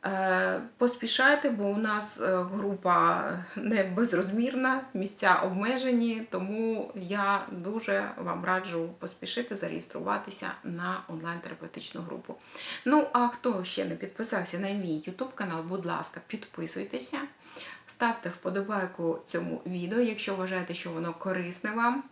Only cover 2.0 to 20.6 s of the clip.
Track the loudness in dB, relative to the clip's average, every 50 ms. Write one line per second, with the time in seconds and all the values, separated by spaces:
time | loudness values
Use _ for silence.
2 | 0 0 0 2 2 4 4 4 2 0 -2 -2 0 0 -2 0 4 6 6 8
3 | 8 6 6 4 2 -2 -2 -4 -6 -8 -8 -4 0 2 4 4 4 2 4 2
4 | 2 4 4 2 2 2 2 2 2 2 2 2 2 2 2 2 0 -4 -4 -4
5 | -4 -4 -2 2 6 6 6 6 4 2 0 0 2 2 2 2 2 4 4 4
6 | 4 4 2 -2 -4 -4 -4 -4 -2 -2 -2 0 0 0 0 -2 -4 -6 -6 -8
7 | -6 -2 0 2 4 4 2 2 0 -4 -8 -6 -6 -4 -4 -4 0 0 0 0
8 | 0 -2 -6 -6 -4 -4 -4 -2 0 0 0 0 0 -2 -2 -2 -2 -4 -6 -8
9 | -8 -10 -8 -8 -8 -6 -4 -4 -4 -4 -4 -6 -4 -4 -4 -6 -8 -6 -8 -6
10 | -2 -2 -2 -2 -2 -6 -10 -8 -6 -6 -8 -6 -6 -6 -6 -4 -4 -4 -4 -4
11 | -6 -8 -10 -8 -6 -6 -6 -6 -8 -10 -12 -10 -12 -12 -10 -10 -10 -10 -8 -8
12 | -8 -8 -8 -10 -10 -12 -14 -14 -14 -18 -14 -12 -10 -8 -8 -2 2 6 6 6
13 | 6 6 4 2 2 2 0 0 0 0 0 0 -2 -2 -2 -2 0 -2 -2 -4
14 | -6 -10 -6 -6 -4 -2 0 -2 -2 -2 -4 -4 -2 -2 -2 -2 0 0 -2 -2
15 | -2 -6 -6 -6 -6 -8 -4 -6 -4 -4 -4 -4 -4 -4 -4 -4 -2 -2 -4 -4
16 | -4 -6 -10 -12 -12 -8 -10 -10 -10 -10 -8 -8 -8 -6 -4 -6 -6 -4 -6 -6
17 | -6 -4 -6 -6 -6 -8 -12 -18 -20 -18 -16 -14 -14 -14 -14 -16 -16 -18 -4 0
18 | 0 0 0 0 -4 -8 -8 -4 -6 -2 -2 0 0 0 0 0 0 -2 -4 -2
19 | 0 0 0 0 -4 -4 -4 -2 -2 -2 -4 -4 -4 -4 -4 -2 -2 0 2 4
20 | 4 4 2 -2 -2 -2 -2 -2 -2 -2 -2 -2